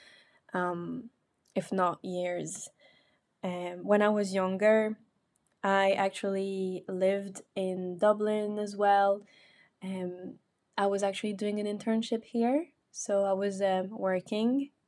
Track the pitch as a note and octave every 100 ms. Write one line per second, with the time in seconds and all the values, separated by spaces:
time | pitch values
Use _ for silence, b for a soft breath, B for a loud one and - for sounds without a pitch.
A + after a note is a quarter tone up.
0 | b b b b b F3+ F3+ F3 F3 -
1 | A#3 _ _ _ _ - - F#3+ F3+ F3
2 | F#3 F3+ F3+ F3 D#3 F#3+ - _ b b
3 | b b b _ F#3 F3+ F3 F3+ F#3 G#3
4 | G#3 G#3 G3 F#3+ F#3 F#3+ G#3+ A3 A3 A3
5 | _ _ _ _ _ _ G3 G3 G3 -
6 | G3 - G3+ G3 G3 F#3+ F#3+ F3+ - F#3
7 | F#3+ G3 G3 G3 - G3+ F#3 F3+ F3+ F3+
8 | G#3+ G#3+ G#3+ G#3+ G#3 G#3 G#3 G3+ G3+ G3+
9 | G3+ G3+ G3+ b b b b _ F#3+ F#3+
10 | F3+ F3+ F#3 - _ _ _ - G3+ G3
11 | G3 G3 G#3 G3 G#3 G#3 G#3 G#3 A3+ A3
12 | A3+ A3+ - A#3 A#3 C#4+ F4 _ _ -
13 | - G3+ G3 F#3+ G3+ F#3+ G3 F#3 F#3+ G#3+
14 | F#3+ F#3 - G#3+ A#3 C#4 C#4 _